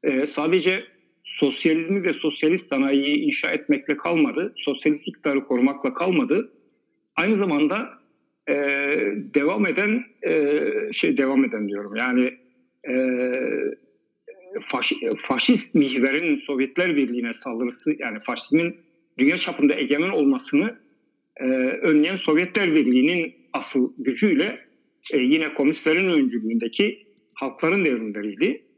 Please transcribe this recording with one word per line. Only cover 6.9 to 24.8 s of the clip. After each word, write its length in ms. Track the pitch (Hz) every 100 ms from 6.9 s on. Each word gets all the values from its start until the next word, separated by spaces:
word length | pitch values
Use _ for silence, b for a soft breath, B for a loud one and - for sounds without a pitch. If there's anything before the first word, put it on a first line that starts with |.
| _ _ -
Aynı 220 | 180 214
zamanda, 500 | 190 147 151 196 254 - _ _ _ _ -
e, 60 | 143 143 139 139 147 104 - -
devam 320 | 147 147 208 196
eden, 380 | 156 208 226 - _ -
e, 320 | 160 143 147 - - 143
şey 240 | - 160 131
devam 280 | 135 135
eden 240 | 131 107 104
diyorum, 280 | 101 101 107
yani, 380 | 123 123 123 - _ _ _ _ -
e, 60 | 127 131 127 127 127 - - - - _ _ _ _ - - - -
faşi-, 480 | - 127 117 - 113 107 -
faşist 460 | 127 - 247 -
mihverin 640 | - 139 127 131 139 170 143
Sovyetler 580 | - 139 127 131 180 147
Birliği'ne 380 | 131 120 117
saldırısı, 640 | 113 131 117 123 120 - 151
yani 200 | 127 107 -
faşizmin 500 | 117 - 156 170 165 _ _ _ -
dünya 200 | 135 180
çapında 360 | - - 262
egemen 360 | 147 135 143 180
olmasını, 680 | 180 139 131 - 147 208 - _ _ _ _ _ -
e, 80 | 131 131 127 -
önleyen 340 | 175 156 156 190
Sovyetler 580 | - 156 175 208 190
Birliği'nin 600 | 156 127 127 139 175 165 - _
asıl 400 | - - 139 123 -
gücüyle, 600 | 127 123 208 147 180 - - _